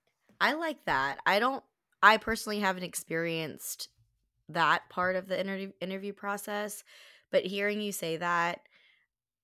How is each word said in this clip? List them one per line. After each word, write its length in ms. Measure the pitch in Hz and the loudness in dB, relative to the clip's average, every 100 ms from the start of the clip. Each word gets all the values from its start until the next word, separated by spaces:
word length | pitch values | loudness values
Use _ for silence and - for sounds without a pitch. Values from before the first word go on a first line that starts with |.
| _ _ _ - | _ _ _ -2
I 140 | 202 | 0
like 320 | 302 330 277 - | 0 -4 -6 -2
that. 340 | 139 135 - - | 0 0 0 2
I 140 | 196 | 2
don't, 240 | 240 269 - _ _ _ | 2 -2 -8 _ _ _
I 160 | 196 214 | 8 8
personally 420 | 226 220 - 208 | 4 -4 -2 -2
haven't 240 | 196 185 | 0 -2
experienced 1080 | 180 - - 165 165 165 156 - - - - _ _ _ _ _ - | -4 -8 -4 -4 -2 -2 -4 -8 -10 -10 -12 _ _ _ _ _ -6
that 400 | 160 156 165 - | 2 4 4 0
part 260 | - 180 185 | -2 0 -2
of 120 | 190 | -2
the 120 | 185 | -4
interview, 340 | 190 190 196 - | -2 -4 -8 -8
interview 320 | 180 190 202 | -8 -6 -8
process, 720 | 196 202 202 - 208 208 - - - - - _ | -8 -6 -6 -6 -6 -6 -10 -16 -20 -20 -20 _
but 140 | 190 185 | 0 2
hearing 360 | 202 202 208 | 0 -2 0
you 100 | 208 | -4
say 260 | 196 165 160 | -4 -4 -2
that, 440 | 175 175 170 170 _ _ _ _ _ _ _ _ | 0 2 0 -2 _ _ _ _ _ _ _ _